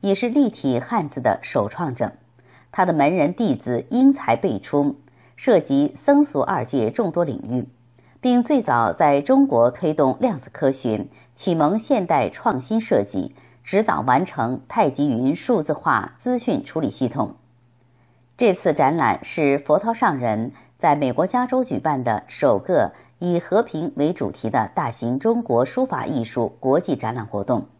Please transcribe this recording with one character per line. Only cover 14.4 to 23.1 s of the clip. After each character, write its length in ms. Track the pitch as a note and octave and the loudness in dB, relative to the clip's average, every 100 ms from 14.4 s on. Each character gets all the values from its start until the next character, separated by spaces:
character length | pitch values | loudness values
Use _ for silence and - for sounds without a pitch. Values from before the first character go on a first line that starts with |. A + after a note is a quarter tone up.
| A#2 B2+ - | -4 -4 -8
太 240 | - F3+ | 0 0
极 180 | C3 D3 | 2 0
云 260 | A#2 B2+ E3+ | 0 0 -2
数 280 | - A#3 | 0 -2
字 100 | D3+ | 0
化 400 | D3 - A#2+ - - | -4 0 0 -2 -8
资 180 | - B3 | -4 -2
讯 260 | A#3+ - | -2 -4
处 160 | - - | -4 -4
理 120 | D3 | -4
系 160 | - B2+ | -2 -4
统。 260 | C#3+ A2 - _ _ _ _ _ _ _ _ _ _ | -2 -6 -6 _ _ _ _ _ _ _ _ _ _
这 160 | A#3+ | 2
次 200 | F3+ F#3+ | 2 0
展 220 | D3 C#3 E3 | 2 2 2
览 280 | B2+ F#2+ | 0 0
是 340 | - - D3 C#3 | -6 -2 2 0
佛 220 | - D3+ | 2 0
涛 140 | A3 | 2
上 240 | A3+ A3+ C#3+ | 0 0 0
人 340 | B2 A2 A#2 - _ _ | -2 -2 -4 -8 _ _
在 160 | E3+ | 0
美 200 | D3 C3+ | 2 0
国 120 | B2 F#3 | 0 0
加 220 | B3 B3 | 0 0
州 160 | C4 | -2
举 160 | B3+ C#3+ | -2 -2
办 240 | D#3+ C#3+ | -2 -2
的 220 | B2 A2 - | -2 -2 -4
首 320 | - C#3+ G#2 | -2 2 2
个 320 | - E3+ G2+ - _ | 2 0 0 -4 _